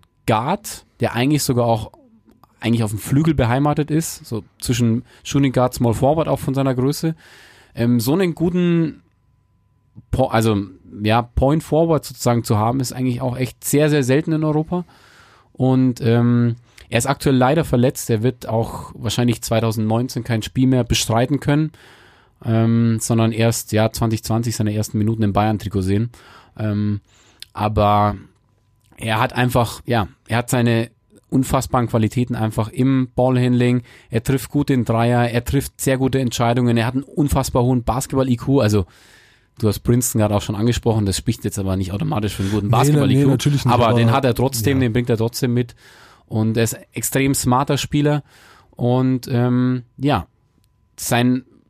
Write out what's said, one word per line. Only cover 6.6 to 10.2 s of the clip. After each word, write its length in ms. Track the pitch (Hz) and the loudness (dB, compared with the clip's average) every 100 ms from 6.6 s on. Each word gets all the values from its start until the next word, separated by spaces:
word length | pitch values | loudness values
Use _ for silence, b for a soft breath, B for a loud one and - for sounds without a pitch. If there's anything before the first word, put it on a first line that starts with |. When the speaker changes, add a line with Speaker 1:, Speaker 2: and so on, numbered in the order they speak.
| 135 | -2
Speaker 1:
Größe, 400 | 127 131 147 160 160 B B B B B | 0 -2 -2 -4 -6 B B B B B
ähm, 260 | - 120 120 | -2 0 2
so 120 | 113 | 2
einen 220 | 175 180 | 0 0
guten 680 | 147 175 175 175 170 160 - _ _ _ _ _ _ _ _ _ - - | 0 -2 0 2 2 0 -6 _ _ _ _ _ _ _ _ _ -20 -6
Po-, 180 | - | -2